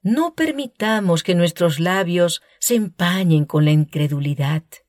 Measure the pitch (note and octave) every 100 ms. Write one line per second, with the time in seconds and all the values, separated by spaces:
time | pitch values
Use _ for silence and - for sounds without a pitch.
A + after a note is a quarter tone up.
0 | F#3 B3 E4+ D#4+ D#4 C#4+ C4 _ G#3+ A3
1 | F#3+ E3 - F3+ F3 - F3 C#3+ E3+ F#3+
2 | F3+ F3 F3 - _ _ - A#3+ G3+ -
3 | F3 F#3 F3+ D#3 D3 D3+ D3+ D3+ D3+ D3+
4 | D3 C#3+ C#3+ C#3+ C#3 D#3+ _ -